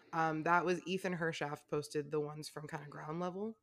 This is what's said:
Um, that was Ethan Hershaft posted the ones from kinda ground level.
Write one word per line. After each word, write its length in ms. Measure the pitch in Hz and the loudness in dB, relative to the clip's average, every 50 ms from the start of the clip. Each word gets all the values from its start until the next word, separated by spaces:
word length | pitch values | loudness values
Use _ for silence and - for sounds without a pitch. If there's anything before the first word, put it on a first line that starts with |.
| - - - | -12 -4 0
Um, 280 | 165 160 160 156 156 151 | 2 2 4 2 2 4
that 200 | 160 175 175 156 | 6 6 6 6
was 160 | 175 185 165 - | 4 2 2 0
Ethan 320 | 165 185 185 - 185 180 160 | 0 -2 0 0 0 0 2
Hershaft 500 | 170 160 160 - 151 147 147 - - - | 0 0 0 0 -2 -2 -4 -6 -6 -2
posted 420 | 165 151 143 - - 151 143 143 | -2 -2 -2 0 -2 -2 -2 0
the 100 | 151 151 | 0 0
ones 280 | 147 147 151 151 151 - | 0 0 -4 -8 -10 -8
from 180 | - 151 151 | -8 -8 -8
kinda 200 | 147 160 147 147 143 | -6 -8 -8 -8 -8
ground 320 | 143 151 151 156 156 170 | -10 -10 -8 -4 -4 -2
level. 380 | 180 180 175 190 208 226 220 _ | -2 -2 -2 -2 -4 -4 -6 _